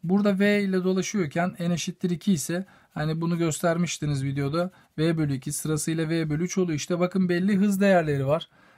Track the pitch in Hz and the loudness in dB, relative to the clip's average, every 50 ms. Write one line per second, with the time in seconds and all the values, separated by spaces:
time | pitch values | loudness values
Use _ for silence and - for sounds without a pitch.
0 | - 165 185 202 202 208 196 185 202 208 208 208 202 190 190 185 180 185 185 190 | -2 0 2 2 4 2 2 2 2 2 2 2 2 0 0 0 2 2 0 0
1 | 180 - - 208 170 139 - 165 175 185 - - 175 175 175 151 - 185 175 - | -2 -2 -2 -2 -2 -2 -2 -2 -2 -2 -2 -4 -2 -2 -2 -2 -4 -6 -6 -4
2 | - 175 180 151 - 208 190 143 - - 170 180 190 - - _ _ _ _ 160 | -4 -4 -4 -2 0 0 0 0 0 -2 -4 -6 -6 -8 -14 _ _ _ _ -4
3 | 151 156 160 160 165 165 175 165 170 160 147 - - 170 165 170 175 160 - - | -4 -2 -2 -2 -2 -2 0 0 0 0 0 0 0 0 2 2 0 -2 -2 -4
4 | 151 147 143 135 135 139 135 143 139 139 147 170 175 180 - - _ _ _ 151 | -4 -2 -2 -2 -2 -2 -2 -2 -2 -2 -2 -2 -2 -4 -6 -12 _ _ _ 0
5 | 156 170 165 160 156 143 139 127 - 147 143 - - 156 156 147 - 165 160 165 | 0 2 2 2 0 0 -2 -4 -4 -6 -8 -6 -4 -4 -2 -2 -2 -2 -2 -2
6 | 160 156 165 165 160 156 147 151 180 180 - 196 185 175 156 143 - - 180 170 | -2 -2 -2 -2 0 -2 -2 -2 -2 -2 0 0 0 0 -2 -4 -4 -4 -2 0
7 | 175 180 - 190 185 175 175 175 185 202 214 185 202 208 196 190 202 196 190 175 | 0 0 2 0 2 2 2 2 2 2 2 4 2 2 2 4 4 6 6 6
8 | 160 151 143 135 135 135 151 170 - - _ _ _ _ _ | 4 2 0 0 0 0 0 0 -2 -6 _ _ _ _ _